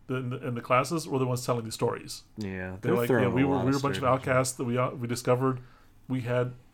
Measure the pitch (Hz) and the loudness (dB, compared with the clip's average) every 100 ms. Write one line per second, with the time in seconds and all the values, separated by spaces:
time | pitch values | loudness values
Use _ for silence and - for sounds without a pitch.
0 | - 131 123 127 127 120 - 127 135 165 | -8 -6 -4 -6 -6 -6 2 2 2 -2
1 | 160 131 127 123 131 120 110 - 117 113 | -2 0 0 -2 -2 -2 -2 -2 -2 -2
2 | 131 - - - 101 95 92 92 123 120 | -8 -14 -14 -8 -6 -6 -6 -4 0 2
3 | 120 123 101 123 139 139 123 139 139 - | 4 4 4 4 2 2 2 0 0 0
4 | 127 131 135 131 131 - 123 123 131 147 | 2 2 2 2 2 -2 -2 0 0 -2
5 | 120 117 - 123 131 127 - - - - | -4 -2 2 2 2 -2 -8 -20 -20 -16
6 | - 131 120 123 123 123 - | -6 -4 0 0 -2 -6 -16